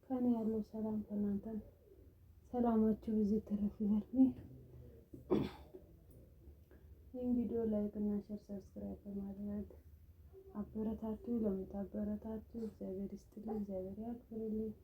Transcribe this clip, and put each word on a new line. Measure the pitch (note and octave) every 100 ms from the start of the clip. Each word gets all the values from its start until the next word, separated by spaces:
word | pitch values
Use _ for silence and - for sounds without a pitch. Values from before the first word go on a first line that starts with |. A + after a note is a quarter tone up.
ከእኔ | - C4 B3
ያለው | A#3 A3 A3 G#3+
ሰላም | A3 G#3+ G#3+
ከእናንተም | G#3 G#3 G3+ G3 A3 A3 - - - - - - - - -
ሰላማችሁ | B3 A#3+ A3 A3 G#3+ -
ብዙ | G#3+ G#3 G#3+
ትርፍ | - G#3 G3+ -
ይበልልኝ። | G#3 G#3+ - B3 B3+ - - - - - - - - - - - - - - - - - - - - - - - - - - - -
ይህን | B3+ B3
ቪዲዮ | B3 G#3+ A3+
ላይክ | A3 G#3 G#3
እና | G#3+ G#3 G#3
ሼር፣ | - G#3
ሰብስክራይብ | - G3+ - - G3+ F#3+
በማድረግ | G#3 G3+ G3 G3 G3+ G#3 - - - - - - - - -
አበረታቱ። | G#3 G3+ A3 A3 G#3+ A3 G#3+ - A#3+
ለምታበረታቱ | G#3+ F#3+ F#3+ G3+ G3 G#3 G#3 G#3 A3+ A3 - A#3
እግዚአብሔር | A3 - G3 F#3+ G3
ይስጥልኝ፣ | G3+ - - G#3+ A3
እግዚአብሔር | G3 F#3+ F#3+ G3+
ያክብርልኝ። | A3+ A#3+ - A3 A3 G#3+ A3 G#3+